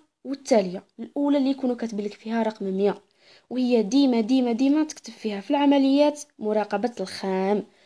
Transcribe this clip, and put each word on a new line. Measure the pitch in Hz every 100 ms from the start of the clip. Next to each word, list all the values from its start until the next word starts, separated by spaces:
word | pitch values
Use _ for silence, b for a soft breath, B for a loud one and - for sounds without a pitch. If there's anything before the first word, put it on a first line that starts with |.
| - _
والتالية. | 247 277 - 226 185 185 - -
الاولى | 226 285 285 285
اللي | 269
يكونوا | 269 254 240
كاتبين | 226 208
لك | 208
فيها | - 220 226
رقم | 220 220
مية، | 196 190 202 185 _ b b b _
وهي | 247 247 240
ديما، | 202 269 277 233
ديما، | 214 262 247
ديما | 226 269 302
تكتب | 302 - -
فيها | - 220 202
في | 196
العمليات | 285 285 285 269 277 294 294 - -
مراقبة | 214 214 208 202 233 233
الخام، | 190 - 196 190 190 208 - b